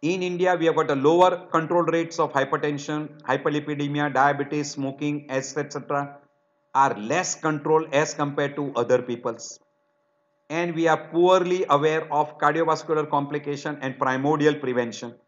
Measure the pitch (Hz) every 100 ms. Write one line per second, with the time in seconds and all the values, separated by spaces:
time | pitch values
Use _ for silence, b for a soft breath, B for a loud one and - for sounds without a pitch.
0 | 151 185 180 175 180 175 165 156 156 143
1 | 139 170 180 180 - 160 160 175 170 165
2 | 165 - 151 - 170 156 147 147 143 151
3 | 151 - - 135 160 147 147 147 143 147
4 | 147 131 139 143 143 151 147 - 135 135
5 | 147 147 143 135 131 - 143 147 139 143
6 | 143 - _ _ _ _ _ 131 139 107
7 | 104 156 180 - 160 151 147 156 160 139
8 | 151 - 143 143 143 143 143 117 120 127
9 | 123 117 123 113 - - _ _ _ _
10 | _ _ _ _ _ 156 175 160 165 156
11 | - 165 175 185 175 180 185 143 151 156
12 | 156 147 151 - 147 151 165 156 - 156
13 | 151 147 143 147 147 143 151 147 131 123
14 | 131 131 139 156 147 147 131 123 120 107
15 | 120 107